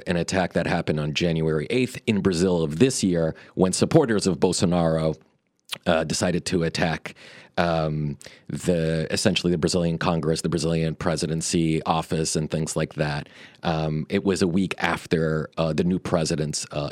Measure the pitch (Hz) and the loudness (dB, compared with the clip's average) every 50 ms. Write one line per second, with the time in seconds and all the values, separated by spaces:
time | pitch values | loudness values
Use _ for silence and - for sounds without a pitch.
0 | - - 90 85 82 - - 95 90 85 - 90 82 78 85 85 82 - 80 76 | -2 -2 -2 -2 -2 -2 0 0 0 0 0 -2 0 0 0 -2 0 -2 -2 -2
1 | 76 76 71 - 90 87 82 80 80 80 78 78 73 - - 127 127 120 - - | -2 -2 -2 0 0 0 0 0 0 0 0 0 -2 -2 0 0 0 -2 -4 -4
2 | - - 110 98 87 98 92 80 90 95 90 85 82 73 73 80 117 135 131 - | -2 0 0 2 2 2 2 2 2 2 2 2 0 0 2 4 4 4 4 2
3 | - 95 87 85 80 80 - - - - - - 92 92 90 - 107 90 - 160 | 0 2 2 2 2 0 -2 -4 -10 -8 -2 0 2 2 2 2 2 4 6 6
4 | 147 113 113 98 - 98 87 69 78 95 87 - 107 87 87 87 85 80 80 80 | 6 4 2 2 2 0 2 2 2 2 2 2 2 2 4 4 2 2 2 2
5 | 80 80 76 - - _ _ _ _ _ _ _ _ - - - - 92 85 80 | 2 0 -2 -4 -8 _ _ _ _ _ _ _ _ -14 -14 -4 0 2 2 2
6 | 82 76 - - 104 92 85 87 - - - 90 82 82 - - - 85 78 78 | 2 0 -2 0 0 0 0 -2 -2 -2 -2 0 0 0 -2 -2 -2 -2 -2 -4
7 | - - - - - - - - - - _ - 90 85 82 80 78 78 78 76 | -6 -12 -18 -18 -20 -20 -20 -20 -20 -6 _ -2 0 2 2 0 0 0 0 -2
8 | 76 73 71 - - - - - _ - - 78 - - 90 85 80 80 80 80 | -2 -4 -6 -8 -12 -20 -20 -18 _ -10 -10 -4 -2 0 0 2 0 0 0 -2
9 | 78 - - 101 - 104 90 - - 90 87 82 73 82 87 90 85 85 82 80 | -2 -2 -2 -2 0 0 0 0 0 0 0 2 2 0 2 2 0 0 0 0
10 | - 90 85 82 73 78 80 80 - 82 80 82 73 82 82 82 80 80 76 - | 0 0 0 0 0 0 -2 -2 -2 -2 -2 0 0 0 0 0 0 -2 -2 -2
11 | - 90 80 76 - 76 80 80 80 - - 87 82 80 80 78 - - 85 80 | -2 -2 -2 -2 -2 -2 -4 -4 -4 -2 0 0 2 2 0 0 0 0 0 0
12 | 80 - 90 80 80 80 - 85 78 73 - 78 80 76 - 78 78 76 - 76 | 0 -2 -2 -2 -2 -2 -2 -2 -2 -2 -2 -4 -4 -2 -2 -2 -4 -2 -2 -4
13 | 76 76 73 73 - - - - - - - - - 87 82 80 - 78 78 78 | -4 -2 -4 -4 -8 -10 -14 -20 -20 -20 -16 -6 -4 -2 -2 0 0 -2 -2 -4
14 | 76 - 92 98 - 98 92 85 98 90 82 98 95 82 - - - 87 85 82 | -4 -2 -2 -2 0 0 0 2 2 2 2 2 0 -2 -2 -2 -2 -2 -2 -2
15 | - - - 82 80 80 80 78 76 - _ - 82 80 78 78 92 87 92 87 | -4 -2 0 0 2 0 0 -2 -4 -4 _ -2 -2 0 0 0 2 2 0 -2
16 | - - - 82 80 80 85 73 76 73 76 - - - - 76 71 - | -2 -2 0 0 0 0 -2 -2 -2 -4 -4 -6 -8 -8 -6 -6 -6 -4